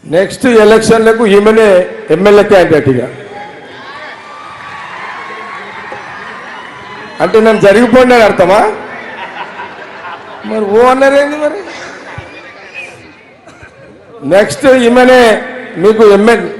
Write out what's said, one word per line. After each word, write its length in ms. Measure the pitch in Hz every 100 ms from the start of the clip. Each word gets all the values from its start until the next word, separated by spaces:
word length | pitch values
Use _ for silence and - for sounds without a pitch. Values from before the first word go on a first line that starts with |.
| - 165
నెక్స్ట్ 280 | 196 - 269 226
ఎలక్షన్లకు 580 | 214 220 220 226 220 220 220 202
ఈమెనే 320 | 208 220 214 180 - - -
ఎమ్మెల్యే 300 | 160 202 208 202
క్యాండిడేట్. 380 | 196 160 151 135
ఇక 100 | 123 127 - - - - - - - - - - - - - - - - - - - - - - 1077 - - - - - - - - - - - - - - - - - -
అంటే 140 | 170 214 226
నన్ను 140 | 208 202
జరిగిపోండి 460 | 208 240 247 247 247
అని 80 | 208
అర్థమా? 320 | 185 180 - 427 - - - - - - - - - - - - - - - - - 208
మరి 140 | 220 202 214
ఓ 40 | 247
అన్నారేంది 440 | 262 277 277 285 302
మరి? 180 | 302 403 370 - - - - - - 151 - - - - - - - - - - - - - - - - - - 135
నెక్స్ట్ 320 | 185 208 - 277 262 233
ఈమెనే 340 | 247 254 254 233 196 - - - 170
మీకు 200 | 196 214 220 196
ఎంఎల్ 280 | 220 220 170